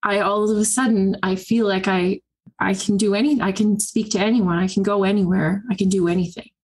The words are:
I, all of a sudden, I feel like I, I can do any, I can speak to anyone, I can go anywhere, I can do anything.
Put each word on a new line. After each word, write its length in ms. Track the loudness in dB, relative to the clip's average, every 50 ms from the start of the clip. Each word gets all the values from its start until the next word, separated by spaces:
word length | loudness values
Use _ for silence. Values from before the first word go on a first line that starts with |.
| -2
I, 160 | 0 0 0
all 300 | 0 0 0 0 0 0
of 80 | 0 0
a 80 | 0
sudden, 500 | 0 0 0 0 0 2 2 2 0 0 -2 -2
I 120 | -2 -2
feel 300 | -4 -2 -2 0 0 2
like 220 | 0 0 0 0 0
I, 320 | 0 2 0 0 -2 -4 _ _ _ _ _ -20 _ _
I 140 | -2 -2 -2
can 240 | -2 0 0 0 2
do 180 | 2 2 2
any, 260 | 2 2 2 2 2
I 100 | 0 -2
can 280 | 0 0 2 2 2 0
speak 320 | -2 -2 -2 -4 -2 -2
to 80 | -2 0
anyone, 380 | 0 2 2 2 2 2 0 0
I 100 | 0 0
can 160 | 0 0 0
go 200 | 0 0 2 2
anywhere, 600 | 2 2 2 2 2 2 0 2 0 -2 -2 -4 -6
I 60 | -4
can 140 | 0 0 0
do 180 | 2 2 0 0
anything. 420 | 0 0 -2 -4 -6 -14 -18 -20 _ _